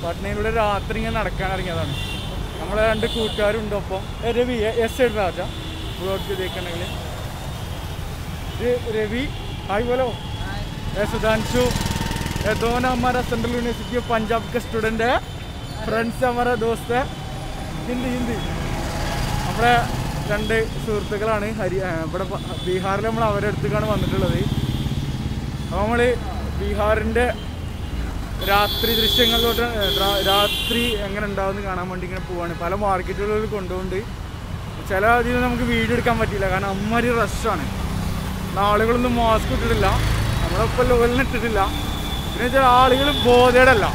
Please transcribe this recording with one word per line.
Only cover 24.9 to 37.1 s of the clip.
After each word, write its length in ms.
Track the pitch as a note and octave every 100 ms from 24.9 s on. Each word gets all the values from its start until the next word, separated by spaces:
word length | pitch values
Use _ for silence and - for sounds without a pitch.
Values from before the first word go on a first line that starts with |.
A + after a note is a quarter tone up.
| - - - - - - - -
അപ്പോൾ 140 | F3
നമ്മൾ 180 | G#3+ A#3 A#3+ A#3 - - - -
ബീഹാറിൻ്റെ 680 | - G3+ G#3 G#3+ G#3+ A3+ B3 - - - - - - - - - - - -
രാത്രി 420 | G3+ G#3 G3+ A#3 A3+
ദൃശ്യങ്ങളിലോട്ട്, 680 | A3+ - A#3 A#3 A#3 A3 A#3+ A3+
ഏ, 40 | G3+ -
രാ-, 180 | G3 G3 F#3+
രാത്രി 520 | G3 G#3 - - A#3 A#3+ G#3+ G3+
എങ്ങനെ 180 | G3+ G#3
ഉണ്ടാവുമെന്ന് 340 | G3 F#3+ G3 G3
കാണാൻ 180 | F#3 F3+
വേണ്ടി 140 | F3+ F3+
ഇങ്ങനെ 160 | F#3 -
പോവാണ്. 240 | F3+ E3+ E3
പല 100 | E3+ G3
മാർക്കറ്റുകളിൽ 600 | G#3 F#3+ F3 F#3 G3+ G#3+ A3 G#3
കൊണ്ടുപോകുന്നുണ്ട്. 440 | F3+ F3+ F#3 F#3 A3+ - - - - - - - -
ചില 140 | F#3+ G#3 A#3+
അതിൽ 160 | A#3+ B3 B3
നമുക്ക് 180 | A#3+ A#3+
വീഡിയോ 220 | A#3 A3+ B3
എടുക്കാൻ 180 | B3 A3+
പറ്റില്ല, 240 | A3 G3 F#3+
കാരണം 180 | F#3 G3 F#3+
അമ്മാതിരി 380 | G#3 A#3 A#3+